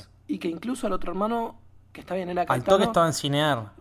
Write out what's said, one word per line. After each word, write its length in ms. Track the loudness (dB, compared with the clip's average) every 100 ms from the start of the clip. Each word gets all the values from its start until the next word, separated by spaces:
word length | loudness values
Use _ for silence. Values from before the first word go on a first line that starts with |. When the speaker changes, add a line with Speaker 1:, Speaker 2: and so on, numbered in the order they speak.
| -14 -18 -8
Speaker 1:
y 120 | -6
que 100 | -4
incluso 400 | -6 -6 -4 -2
El 60 |
Otro 180 | -2 -2
Hermano, 480 | -2 -2 -2 -4 -10 -20 -20 -20
que 80 | -20
está 160 | -8 -6
bien, 140 | -2
era 140 | -2
Speaker 2:
Al 40 | 0
toque 160 | 0
Speaker 1:
Caetano. 200 | 4 4 6
Speaker 2:
estaba 220 | 4 2
en 60 |
Cinear, 600 | 2 0 2 2 0 -4 -8